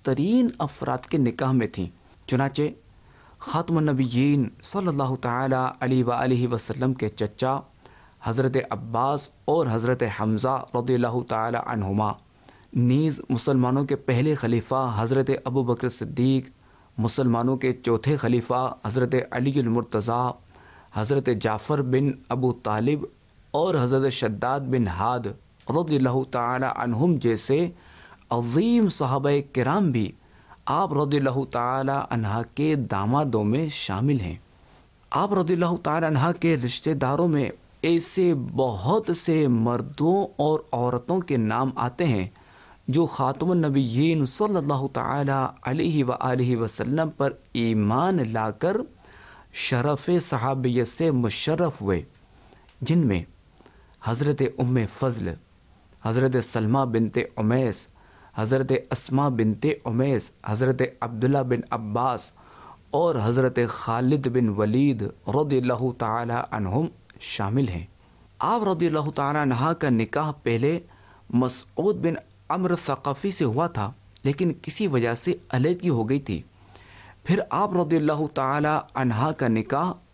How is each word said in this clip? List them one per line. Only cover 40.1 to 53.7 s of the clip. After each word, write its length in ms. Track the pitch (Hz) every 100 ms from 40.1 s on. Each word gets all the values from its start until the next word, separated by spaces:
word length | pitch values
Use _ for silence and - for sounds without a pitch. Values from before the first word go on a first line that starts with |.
| 196 190 -
اور 240 | 151 156 -
عورتوں 480 | 120 123 123 143 185
کے 180 | 175 131
نام 320 | 107 113 135 127
آتے 300 | 123 - 170
ہیں 220 | 104 92 - - - - - -
جو 180 | 139 156
خاتم 460 | - 131 135 165
النبیین 760 | 175 151 139 123 120 165 160 131
صلی 300 | - 214 185
اللہ 320 | 143 135 135
تعالی 520 | 127 117 139 139 135 131 -
علیہ 400 | 127 151 170 151
وآلہ 540 | 123 - 131 127 123 117
وسلم 520 | 110 - 120 151 160
پر 240 | - 139 - -
ایمان 800 | 120 117 107 104 123 180 180 113
لا 180 | 113 110
کر 260 | 104 170 220 285 - - - - - -
شرف 560 | - - 123 143 143 - 175 -
صحابیت 580 | 131 127 135 127 120 113
سے 240 | - 160
مشرف 720 | 127 117 - - 160 165 -
ہوئے، 220 | 101 87 - - _ - - - - -
جن 260 | 127 170 131
میں 160 | 90 82 - _ - -